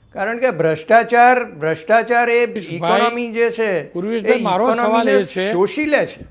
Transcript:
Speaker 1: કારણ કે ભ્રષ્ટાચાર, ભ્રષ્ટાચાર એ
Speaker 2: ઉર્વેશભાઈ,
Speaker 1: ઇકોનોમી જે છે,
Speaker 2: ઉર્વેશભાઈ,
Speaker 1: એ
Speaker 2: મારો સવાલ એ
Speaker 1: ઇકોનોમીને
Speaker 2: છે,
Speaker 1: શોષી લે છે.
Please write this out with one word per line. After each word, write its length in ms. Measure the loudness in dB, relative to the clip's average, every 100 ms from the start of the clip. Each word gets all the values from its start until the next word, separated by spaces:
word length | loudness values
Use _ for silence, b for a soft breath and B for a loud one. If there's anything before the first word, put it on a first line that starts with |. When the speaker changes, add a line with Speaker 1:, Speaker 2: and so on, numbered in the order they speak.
| _
Speaker 1:
કારણ 260 | -8 -6 -2
કે 120 | -2
ભ્રષ્ટાચાર, 920 | 0 0 -2 4 4 4 4 6 4 0
ભ્રષ્ટાચાર 840 | -6 -4 -4 0 0 2 0 2
એ 160 | 0 0
Speaker 2:
ઉર્વેશભાઈ, 540 | -4 -10 -6 0 2
Speaker 1:
ઇકોનોમી 320 | 0 -2 -6
જે 180 | -2 -2
છે, 440 | 0 -2 -2 -6
Speaker 2:
ઉર્વેશભાઈ, 460 | -8 -6 -4 0 0
Speaker 1:
એ 20 |
Speaker 2:
મારો 320 | 0 0 0
સવાલ 360 | 0 0 0 2
એ 20 |
Speaker 1:
ઇકોનોમીને 120 | 0
Speaker 2:
છે, 280 | 0 -4 -2
Speaker 1:
શોષી 340 | 0 -2 -2 -2
લે 200 | 0 -2
છે. 200 | -6 -20